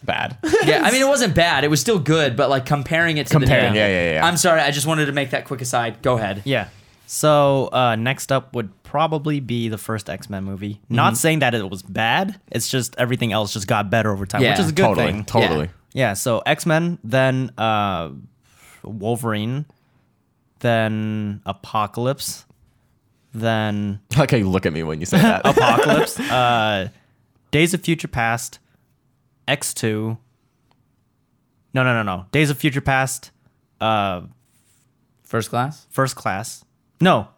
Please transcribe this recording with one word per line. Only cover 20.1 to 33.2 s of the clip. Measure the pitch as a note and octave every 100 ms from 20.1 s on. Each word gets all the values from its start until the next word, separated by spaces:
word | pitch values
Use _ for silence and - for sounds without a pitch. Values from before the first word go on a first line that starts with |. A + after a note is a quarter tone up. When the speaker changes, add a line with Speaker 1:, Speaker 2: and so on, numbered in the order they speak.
| _ _ _ _ _
Speaker 3:
then | B2 A2+ A2 G#2+ G#2+ G#2+ G#2 G2+
Apocalypse, | - G2+ - A2 G#2 - B2 C3+ - - _ _ _ _ _ _ _ _ _
then | A2+ A2+ A2 G#2+ G#2 G#2 G2 _
Speaker 1:
I | -
like | C#3
how | C3
you | G2
look | F#2 F2+
at |
me | D#2
when | D#2+ D#2
you | E2
say | F#3
that. | G#3+ C#3
Speaker 3:
<laughs> |
Apocalypse, | - - A#4 - - D3+ - -
Speaker 1:
<laughs> | C#4
Speaker 3:
uh, | B2+ B2 A#2+ G#2+ G2+ F#2+ - _ _ _ _ _
Days | C#3+ E3
of | F3+
Future | - D#3+ -
Past, | - A2+ A#2 - - _ _ _ _ _ _ _ _ -
X | C#3+ -
two. | - A2+ G#2+ A2 A2+ _ _ _ _ _ _ _ _ _ _ _ _ _ _ _
No, | C3
no, | B2+
no, | A#2
no. | G#2 F2+ F#2
Days | C#3 D3+
of | C#3+
Future | D#3 C3+
Past, | C#3+ C3+ C3 -